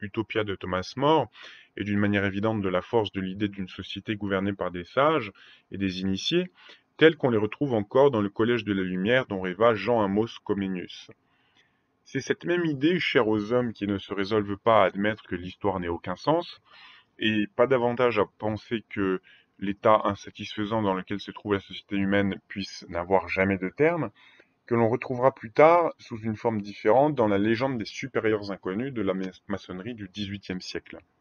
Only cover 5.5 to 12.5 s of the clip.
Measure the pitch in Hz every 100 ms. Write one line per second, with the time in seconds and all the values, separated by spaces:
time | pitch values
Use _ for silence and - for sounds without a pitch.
5.5 | - - 98 95 90 95 95 - 170 180
6.5 | _ - - _ - 160 156 135 110 107
7.5 | - 143 113 98 131 143 117 101 - 113
8.5 | 120 104 98 92 92 98 127 123 98 92
9.5 | 90 117 107 101 120 98 101 117 - -
10.5 | 101 98 92 87 - - - _ _ _
11.5 | _ _ _ _ _ _ 135 - 131 160